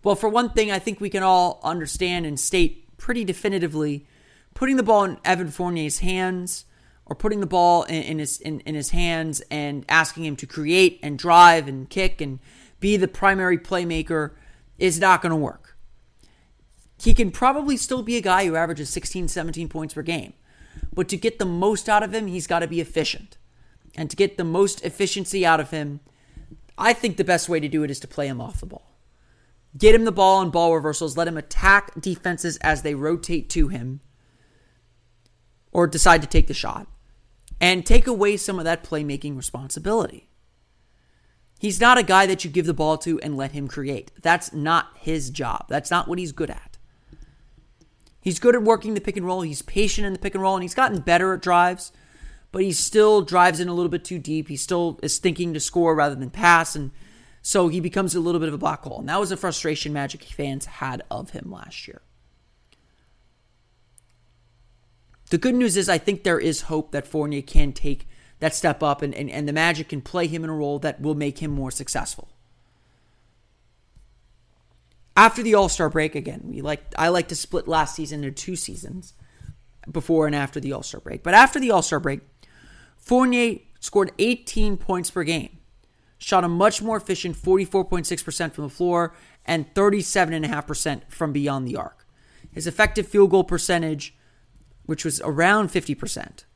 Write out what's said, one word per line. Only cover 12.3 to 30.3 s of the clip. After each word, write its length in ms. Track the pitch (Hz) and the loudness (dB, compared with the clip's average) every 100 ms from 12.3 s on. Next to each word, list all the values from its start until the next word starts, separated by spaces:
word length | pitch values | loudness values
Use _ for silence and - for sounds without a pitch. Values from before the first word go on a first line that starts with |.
| 131 - - - _ | -10 -16 -20 -20 _
be 180 | 196 208 | 0 2
the 120 | 185 | 0
primary 500 | - 196 190 180 175 | 2 2 2 2 0
playmaker 720 | - 185 175 160 156 160 147 - - - _ - | 0 -4 -2 -4 -4 -4 -4 -10 -20 -20 _ -2
is 220 | 185 165 | 0 2
not 200 | 190 180 | 4 4
gonna 160 | 175 160 | 2 -2
work. 400 | 135 - - - - - _ _ - _ _ _ _ _ _ _ | -4 -8 -20 -20 -20 -20 _ _ -20 _ _ _ _ _ _ _
He 120 | 226 | 8
can 160 | 233 214 | 8 8
probably 480 | - 254 277 285 254 | 4 2 2 0 -2
still 240 | - 254 | -2 -4
be 140 | 220 240 | -2 -2
a 60 | |
guy 220 | 196 185 | 2 2
who 120 | 180 160 | 2 0
averages 340 | 170 156 143 | -2 -4 -8
sixteen, 360 | - - 185 170 | -8 -6 -4 -4
seventeen 420 | - 165 160 165 | -4 -6 -8 -8
points 240 | 160 156 | -8 -8
per 80 | - | -8
game. 320 | 160 170 - - _ _ - - - | -6 -6 -8 -20 _ _ -20 -10 -8
But 160 | - - | -4 -4
to 80 | 190 | -2
get 220 | 226 226 | -2 -2
the 80 | 190 | -4
most 420 | 175 196 208 - | 0 0 0 2
out 140 | 208 | 2
of 120 | 214 | 2
him, 120 | 220 208 | -4 -6
he's 200 | 180 151 | -8 -4
gotta 200 | 170 170 | -2 -2
be 140 | 170 | -4
efficient. 580 | 160 - 151 - - - _ _ _ _ - - | -4 -2 -4 -6 -12 -20 _ _ _ _ -20 -12
And 120 | 156 | -10
to 60 | - | -2
get 200 | 196 202 | -2 0
the 80 | |
most 400 | 170 170 196 196 | -4 0 0 0
efficiency 600 | 170 - 190 196 180 196 | -10 -4 -4 -4 -4 0
out 160 | 170 160 | 2 2
of 100 | 147 | 0
him, 300 | 160 147 143 _ _ _ - - - - - | -6 -8 -10 _ _ _ -20 -20 -20 -20 -2
I 140 | 226 | 0
think 240 | 233 233 175 | 0 -2 -2
the 80 | |
best 240 | 175 175 - | 0 0 0
way 100 | 165 | -4
to 100 | 151 | -2
do 140 | 156 | -4
it 80 | 151 | -4
is 100 | 135 | -6
to 80 | - | -12
play 200 | - 139 | -8 -6
him 120 | 127 | -6
off 200 | 117 - | -10 -10
the 60 | - | -12
ball. 320 | - _ _ _ _ _ _ _ _ _ 139 | -18 _ _ _ _ _ _ _ _ _ 4
Get 160 | 208 | 8
him 100 | 220 | 8
the 80 | 226 | 6
ball 300 | 190 190 | 4 4